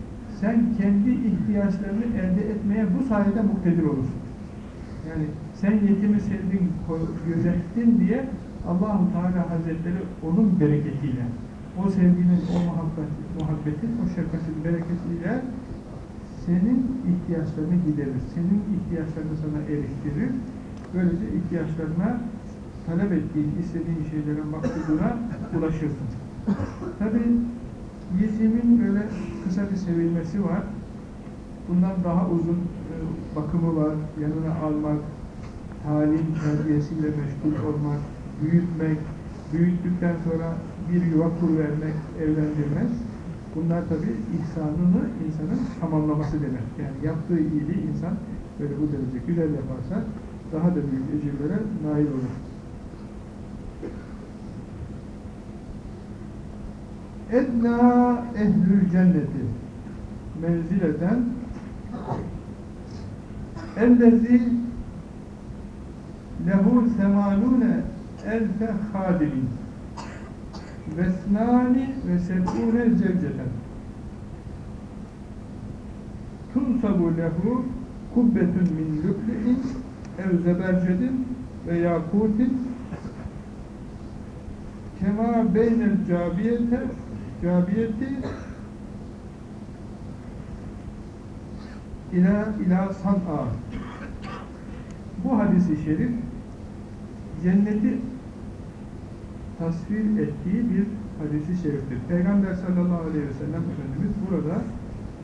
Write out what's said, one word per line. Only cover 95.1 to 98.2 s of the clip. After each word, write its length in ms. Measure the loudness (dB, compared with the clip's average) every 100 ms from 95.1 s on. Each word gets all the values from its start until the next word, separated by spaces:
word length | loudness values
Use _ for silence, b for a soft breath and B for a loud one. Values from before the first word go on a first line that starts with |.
| -4
Bu 140 | 2 4
hadis-i 460 | 6 6 6 2
şerif 260 | 2 2 2 0 -4 -8 -10 -12 -12 -12 -12 -12 -12 -12 -10 -2
cenneti 560 | 4 4 4 4 2 2 -2 -8